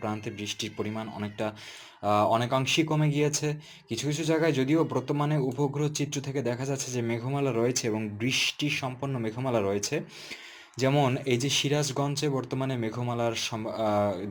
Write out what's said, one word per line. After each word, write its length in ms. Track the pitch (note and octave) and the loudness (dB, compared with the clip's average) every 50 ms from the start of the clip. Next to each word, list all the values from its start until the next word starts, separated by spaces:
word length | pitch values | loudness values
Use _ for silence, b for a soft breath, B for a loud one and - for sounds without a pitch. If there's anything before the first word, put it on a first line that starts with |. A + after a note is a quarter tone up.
প্রান্তে 300 | - G#2+ G#2+ G#2+ G#2 A#2 | -4 -4 -4 -4 -6 -8
বৃষ্টির 400 | G2+ G2 G#2 G2+ - - A2+ G#2 - | -8 -8 -8 -8 -6 -6 -8 -8 -6
পরিমাণ 320 | - G2+ G#2 A2 A2+ A2 - | -6 -6 -4 -4 -6 -8 -8
অনেকটা, 440 | - G2 G#2 G2+ G2+ - A2 G#2+ G#2 B B B B B B B B B | -8 -6 -6 -6 -4 -4 -4 -4 -4 B B B B B B B B B
আহ, 260 | - G#2 G#2 G#2 G#2+ F2 | 0 4 4 6 6 6
অনেকাংশেই 560 | A2+ A2+ B2 A#2 C3+ C3 C3 B2+ - E3+ D#3 | 4 4 2 2 2 2 2 2 2 2 2
কমে 240 | D#3 D#3 D3+ D3+ D3+ | 4 4 4 4 4
গিয়েছে। 460 | D3 D3 D3 D3 D3 - D3+ D3+ D3 D3+ B B B B B B | 4 4 2 2 2 0 -2 -2 -2 -4 B B B B B B
কিছু 200 | A2+ A#2 B2+ D3 | -6 -4 -2 -2
কিছু 160 | D3 D#3+ D#3+ | -2 0 2
জায়গায় 280 | D3 D#3+ D#3 D#3+ D#3+ | 2 2 4 4 4
যদিও 320 | C#3 C3 C3 C3+ D#3 E3 D3+ | 4 4 4 4 4 4 4
বর্তমানে 540 | B2+ B2+ C3 A#2+ - C#3+ D3 D3 D3+ D3+ D3+ | 2 0 -2 0 0 0 0 2 2 2 2
উপগ্রহ 500 | C3 C3+ A#2 C3 D3 C3 C#3 D3 D3+ D3 | 2 0 0 0 0 0 0 0 -2 0
চিত্র 320 | D3+ - C#3+ C#3+ - C#3+ | 0 -2 -2 -2 -4 -4
থেকে 220 | C3+ C#3 C3 C#3 | -4 -4 -2 -2
দেখা 240 | A#2+ A#2+ B2 A#2 C3+ | 0 0 -2 -2 -2
যাচ্ছে 260 | C#3 C#3 C3 - C3 | -2 -2 -4 -4 -4
যে 100 | B2 B2 | -2 -2
মেঘমালা 500 | A#2 A2+ A#2 A2+ A#2+ C3 C#3 C#3 C#3 C3+ | 0 0 -2 -2 -2 -2 -2 0 0 2
রয়েছে 340 | A2+ A2+ A#2 B2+ B2+ - - | 2 2 2 2 2 0 0
এবং 220 | A2+ G#2+ A2 A2 G#2 | 0 -2 -2 -2 -4
বৃষ্টি 600 | G#2 G2+ A#2 C3 C3 - - - - - D3+ C#3+ | -4 -2 -2 0 0 0 0 -2 -2 -2 -2 -2
সম্পন্ন 480 | D3 - C#3+ B2+ B2+ B2+ C#3 C#3 C3+ A#2+ | -2 -2 -4 -6 -6 -4 -4 -4 -2 -2
মেঘমালা 420 | A2 A2 G#2+ B2 C3 C3 A#2+ A2 | -2 -4 -4 -2 -2 2 2 2
রয়েছে। 400 | G2 G2 G2+ G2+ - - C#3 E3+ - B B B B B B B B B B B B B B | 2 2 0 0 -2 -2 -4 -4 -4 B B B B B B B B B B B B B B
যেমন 400 | - C3 C3+ C#3 D3 C#3 B2+ B2+ - - | 2 2 4 6 6 4 4 2 0 0
এই 120 | C3+ B2 | 0 0
যে 140 | A#2+ C#3 C#3 | 2 2 0
সিরাজগঞ্জে 800 | - - - C#3 D3 D3 C#3+ B2+ B2 C#3+ C#3 C#3+ C#3+ - D3+ D3 | 0 0 2 2 2 2 0 0 0 0 0 0 0 -2 0 0
বর্তমানে 480 | C3+ C3 A#2+ - C#3 C3 C3 C3 C3 | 0 -2 -2 -2 -4 -2 -2 -2 -2
মেঘমালার 560 | A#2+ A2+ A2 G#2+ B2 B2 A#2+ A#2+ A#2+ A#2 A#2 A2+ | -2 -2 -2 -2 -4 -4 -2 0 0 0 0 0
সম-, 340 | A2+ - - A#2+ A2 A2 A2 | -2 -4 -4 -4 -4 -6 -4
আহ, 580 | F#2 A2 A2 G#2+ G#2 G#2 G#2 G2+ F#2+ F2+ G2 G2+ | -2 0 2 4 4 4 4 2 0 -2 -6 -4